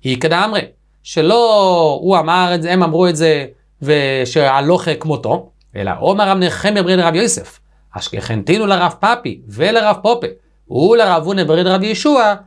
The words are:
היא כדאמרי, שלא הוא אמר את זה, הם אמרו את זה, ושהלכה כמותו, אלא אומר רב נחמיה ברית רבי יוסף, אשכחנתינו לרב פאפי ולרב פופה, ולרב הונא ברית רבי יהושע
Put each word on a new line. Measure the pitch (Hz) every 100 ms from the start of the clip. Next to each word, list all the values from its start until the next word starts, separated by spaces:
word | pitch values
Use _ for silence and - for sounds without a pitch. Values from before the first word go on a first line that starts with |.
היא | 135 123
כדאמרי, | 160 170 214 202 - _ _ _
שלא | - - 160 233 233 214 190 175 156 135
הוא | 180 185
אמר | 156 180 180 175
את |
זה, | 160
הם | 185
אמרו | 170 160 180
את | 156
זה, | 160 151 131 _ _ _
ושהלכה | 139 147 139 135 127 160 139 135 143 180 - 147
כמותו, | 156 139 110 165 190 _ _ -
אלא | 98 -
אומר | 165 202 202
רב | 190
נחמיה | 180 - 196 208
ברית | 175 185
רבי | 170 165
יוסף, | 220 - - - _ _ _
אשכחנתינו | - - 107 - 110 98 214 208
לרב | 190 175 170
פאפי | 208 240 131 98 110
ולרב | 104 175 233 214 196
פופה, | 190 240 95 95 _ _ _
ולרב | 123 170 233 208 170 156
הונא | 196
ברית | 156 160 185
רבי | 185 208
יהושע | 220 302 285 214 202